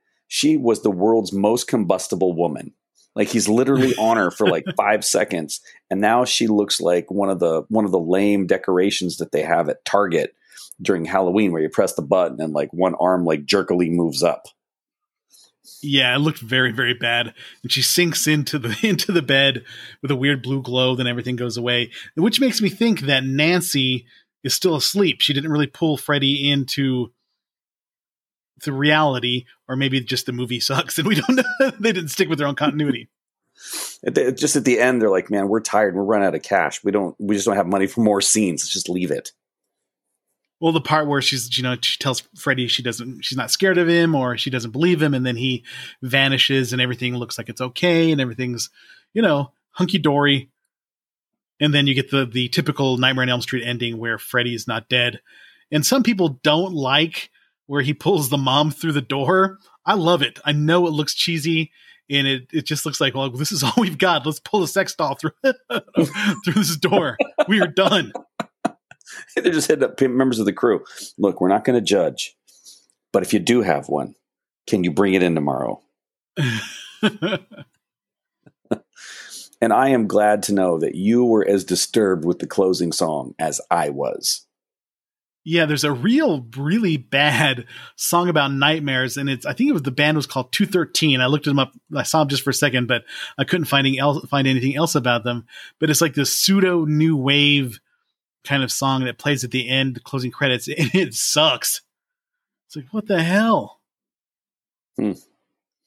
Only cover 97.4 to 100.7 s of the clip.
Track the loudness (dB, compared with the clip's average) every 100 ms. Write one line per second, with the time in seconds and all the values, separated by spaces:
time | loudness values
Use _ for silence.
97.4 | 4 4 0 -6 _ _ _ _ _ _
98.4 | -4 -2 -2 -2 0 0 -2 -4 -4 -4
99.4 | -4 -6 -2 -2 -2 -4 -8 -6 -6 -4
100.4 | -2 -2 -4